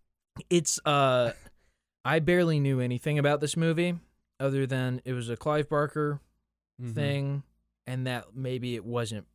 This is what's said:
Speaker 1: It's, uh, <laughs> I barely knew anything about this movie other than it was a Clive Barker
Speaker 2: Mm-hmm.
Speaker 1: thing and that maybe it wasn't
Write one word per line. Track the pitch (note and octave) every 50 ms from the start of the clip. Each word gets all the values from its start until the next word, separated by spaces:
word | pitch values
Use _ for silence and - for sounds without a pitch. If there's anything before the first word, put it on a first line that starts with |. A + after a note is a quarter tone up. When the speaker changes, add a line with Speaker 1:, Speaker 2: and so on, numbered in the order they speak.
| _ _ _ _ _ _ - - - -
Speaker 1:
It's, | F3 F3 D#3 - - - -
uh, | D#3+ C#3+ C#3+ C#3 C3+ B2+ B2 B2 A#2 A2+
<laughs> | - - - _ _ _ _ _ _ _ _ _ _ - B2+
I | D3 E3
barely | D#3 C#3 F3 F3+ F3+ E3 D#3+ D3
knew | C#3+ C#3 C3+ B2+
anything | B2 B2 B2+ B2 - D#3 D3 D3
about | C#3 C#3+ D3 D3
this | D3+ C#3+ -
movie | E3 E3 E3 E3 D#3+ F3 F3 F3 E3+ - _ _ _ _ _ _ -
other | C3+ C#3 C3+ C#3 C3+
than | B2 C3+ C3 B2+ B2+ B2+ B2+ -
it | B2+ C3
was | B2 A#2+ A#2
a | A#2+
Clive | A2+ - D#3 D3+ D3+ D3 -
Barker | D#3+ D3 D3 C#3+ - D3+ D3+ D3 D3 C#3+ - _ _ _ _ _ _ _ _ _ _ -
Speaker 2:
Mm-hmm. | B2 A#2+ A2+
Speaker 1:
thing | A#2 C#3+ C#3+ C#3+ C#3 C#3 C#3 C#3 C#3+ C#3 _ _ _ _ _ _ _ _ -
and | B2+ B2+ B2+
that | C3 B2 A#2+ - - G#2
maybe | C3 C3 B2+ B2+ B2+ A#2+ B2 A#2+
it | A2+ F#2
wasn't | A2+ A#2+ A#2+ A#2 G#2 A2 G#2 - _ _